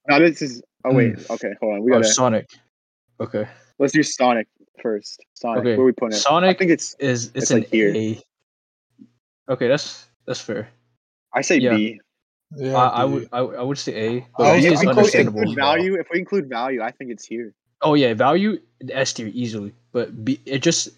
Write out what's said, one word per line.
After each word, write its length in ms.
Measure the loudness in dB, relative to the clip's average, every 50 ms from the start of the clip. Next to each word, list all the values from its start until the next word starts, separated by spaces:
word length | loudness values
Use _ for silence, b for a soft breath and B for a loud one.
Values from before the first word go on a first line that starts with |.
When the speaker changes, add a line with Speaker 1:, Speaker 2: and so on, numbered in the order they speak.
| _ 2
Speaker 1:
not 120 | 4 4
this 220 | 4 4 2 0 -6
is, 180 | -10 -10 -12 -18 _ _ _ -2
oh, 80 | 2 2
wait, 220 | 4 4 2 0
Speaker 2:
Mm. 140 | -4 -8 -10
Speaker 1:
okay, 220 | -8 -8 -8 -8 -8 -4
hold 140 | -4 -4 -2
on. 80 | 0 2
We 80 | 2
Speaker 2:
Oh, 40 | 4
Speaker 1:
gotta 100 | 4 4 4 2
Speaker 2:
Sonic. 340 | 2 2 2 0 0 -4 -6 -14 -20 _ _ _ _ _ _ _ _ _ _ _ -12
Okay. 280 | -10 -6 -6 -6 -6 b b b b b b -2
Speaker 1:
Let's 140 | -2 2 2
do 100 | 2 0
Sonic 440 | 0 0 0 2 2 2 2 -2 -6 _ _ _ _ _ -8
first. 420 | -6 -4 -4 -6 -6 -12 -18 -20 _ _ _
Sonic, 240 | -12 -8 -4 -4 -2
Speaker 2:
Okay. 140 | 0 0 2
Speaker 1:
where 100 | 2 2
we 60 | 2
putting 240 | 2 0 -2 -4 -2
it? 60 | -2
Speaker 2:
Sonic 340 | 0 2 2 4 4 2 2
Speaker 1:
I 40 | 2
think 100 | 2 0
it's, 240 | 0 0 -2 -6 -10 -6
Speaker 2:
is, 280 | -4 -2 -2 -2 -4 -8 -6
it's 100 | -4 -2
Speaker 1:
it's, 80 | 0
Speaker 2:
an 80 | 0 0
Speaker 1:
like, 80 | 0 0
here. 260 | 0 0 2 2 0
Speaker 2:
A. 260 | 0 -2 -4 -6 -8 -10 _ _ _ _ _ _ _ _ _ _ _ _ _ _ _ -20 -20 _ _ _ _ _ _ _ -8
Okay, 180 | -4 -2 0 0
that's, 380 | 0 0 -2 -6 -16 -18 -20 _ _ _ _
that's 160 | -10 -10 -10
fair. 280 | -8 -8 -8 -8 -10 -12 _ _ _ _ _ _ _ _ _ _ _ _ -6
Speaker 1:
I 80 | -4
say 160 | 0 0 2 2
Speaker 2:
Yeah. 180 | 2 2 2
Speaker 1:
B. 240 | 0 0 -2 -6 -10 _ _ _ _ _ _ _ _ _ _ -12
Speaker 3:
Yeah, 180 | -8 -6 -2 0 2
Speaker 2:
I, 260 | 2 2 2 2 2
I 20 | 0
Speaker 3:
B. 60 | 0
Speaker 2:
would, 160 | -2 -4 -6
I, 60 | -4 -4
I 220 | -4 -4 -4 -6
would 160 | -6 -4 -4 -6
say 160 | -6 -8 -6
A, 240 | -4 -4 -2 -4 -4
Speaker 3:
I 80 | -6 -6 -2 2
Speaker 2:
but 160 | 4 6 6
Speaker 3:
was, 60 | 6
Speaker 2:
B 60 | 6 4
Speaker 1:
If 60 | 4
Speaker 2:
is 60 | 4
Speaker 3:
I'm 60 | 2 2
Speaker 1:
we 60 | 4
Speaker 3:
close 180 | 4 4 6
to 80 | 4 4
Speaker 1:
include, 160 | 2 2 0 -2
Speaker 2:
understandable. 20 |
Speaker 1:
include 160 | -2 -2 -2
Speaker 3:
B, 60 | 0
though. 40 | 0 2
Speaker 1:
value, 320 | 2 2 0 0 -2 -4
if 80 | -4 -4
we 80 | -4 -6
include 300 | -4 -4 -4 -4 -4 -4
value, 320 | -4 -6 -4 -4 -4 -4
I 100 | -6 -6
think 200 | -8 -10 -12 -12
it's 140 | -12 -14 -14
here. 280 | -12 -10 -10 -10 -12 -16 _ _ _ _ _ 0
Speaker 2:
Oh, 100 | 2 4
yeah, 180 | 4 4 2 2
value, 460 | 2 2 4 4 2 2 0 -2 -4 -8 _ _ _ -14 -8
S 220 | -6 -4 -4 -4 -4
tier, 180 | -8 -10 -10 -8
easily. 400 | -6 -6 -6 -6 -8 -10 -12 -14 _ _ _
But 320 | -6 -6 -6 -6 -8 -8 -6
B, 160 | -4 -4 -4 _
it 140 | -8 -6 -2
just, 280 | 0 0 0 -2 -4 -8 -12